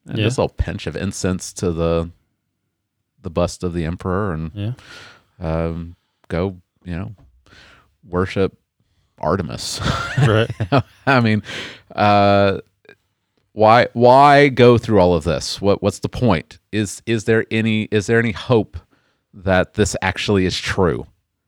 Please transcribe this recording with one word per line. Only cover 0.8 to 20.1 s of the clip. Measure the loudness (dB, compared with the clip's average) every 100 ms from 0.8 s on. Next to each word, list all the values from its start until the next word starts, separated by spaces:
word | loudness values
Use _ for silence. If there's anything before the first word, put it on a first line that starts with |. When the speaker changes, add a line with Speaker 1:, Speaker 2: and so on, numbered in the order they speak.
| -8
Speaker 1:
of | -6
incense | -6 -4 -4 -4 -8
to | -6 -4
the, | -2 -2 -2 -4 -10 _ _ _ _ _ _ _ _ _ _
the | -8
bust | -4 -4 -4
of | -6
the | -4 -6
emperor | -6 -4 -4 -4
and, | -6 -8 -8
Speaker 2:
Yeah. | -10 -10 -16 -20 -20 -20 _ _
Speaker 1:
um, | -6 -4 -4 -8 -12 -16 _ _ _
go, | -6 -6 -8 _ _
you | -12 -10
know, | -12 -16 _ _ _ -20 -20 _ _ _
worship | -6 -4 -2 -2 -4 -4 _ _ _ _ _ _
Artemis. | -2 -2 -4 -10 -10 -6 -6
<laughs> | -6 -6 0 2
Speaker 2:
Right. | 2 0 -4 -2 0 -2 _ 0
Speaker 1:
I | 2
mean, | 2 0 -4 -12 -14 -18 _ 0
uh, | 2 4 4 4 2 0 -8 _ _ _ _ _ _ _ _
why, | 2 6 6 4
why | 4 6 8 8 6 4
go | 6 6 6
through | 2 2
all | 4
of | 2
this? | 0 -4 -6 -4
What, | -2 0
what's | -2 -4
the | -8
point? | -2 0 0 -4 -18 _
Is, | -6 -6 -8 -6
is | -4 0
there | -2 0
any, | -2 -2 -2 -2
is | -2 0
there | 0
any | 0
hope | -6 0 0 0 -10 -20 _ _ _ _
that | -10 0 0 0 -2
this | -2 0
actually | -4